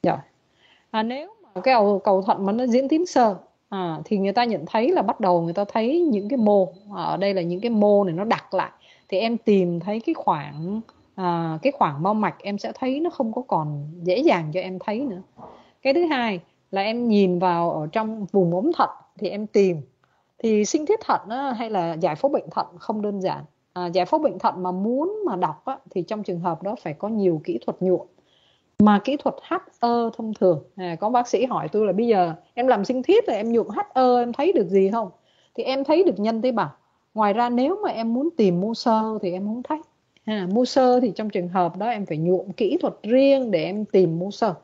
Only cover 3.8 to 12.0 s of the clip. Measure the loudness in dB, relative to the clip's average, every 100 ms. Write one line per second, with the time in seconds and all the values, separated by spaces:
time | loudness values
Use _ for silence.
3.8 | -4 -6 -4 -2 0 0 0 -2 -2 0
4.8 | 2 2 0 0 2 2 2 -2 -2 -2
5.8 | 0 2 2 0 -2 2 4 4 2 -4
6.8 | -16 -8 -4 0 0 0 -2 -2 0 2
7.8 | 4 4 2 -2 -2 -4 -2 -4 -4 _
8.8 | _ _ _ -2 -2 -2 2 4 2 -2
9.8 | -4 -6 -4 -4 -2 -2 -4 -10 -8 -8
10.8 | -10 _ _ -6 -2 -2 -2 0 -2 0
11.8 | -2 0